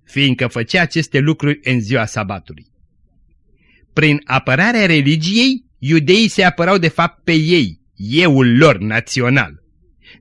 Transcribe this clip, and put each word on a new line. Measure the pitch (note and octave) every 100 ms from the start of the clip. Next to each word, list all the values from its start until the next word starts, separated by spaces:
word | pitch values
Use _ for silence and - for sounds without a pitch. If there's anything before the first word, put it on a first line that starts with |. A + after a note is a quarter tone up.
| _
fiindcă | C3+ C#3 B2 B2
făcea | A#2+ A2+ F#3
aceste | E3+ E3+ D3+ C3+
lucruri | D3 D3+ D3 C#3+
în | B2+ B2+
ziua | G#2 B2+ G#2+
sabatului. | - G2 G2 - D2+ - _ _ _ _ _ _ _ _ _ _ _ _
Prin | - D3 D3
apărarea | - C3 - C3+ G3+ A#3+ F#3+
religiei, | D#3+ C#3 D#3+ E3 G#3+ C4 C4 - _
iudeii | C3 D#3+ C#3+ G3 A3+
se | -
apărau | F#3 F3 E3+ G3
de | E3
fapt | - E3+ -
pe | -
ei, | D#3+ D#3 F3 G#2+ D#2 _ -
euul | G2+ C#3 F3 C3+ B2+ A#2+
lor | D#3 G#2
național. | G#2+ A2 - - B2 C3+ F#2+ D2 _ _ _ _ - -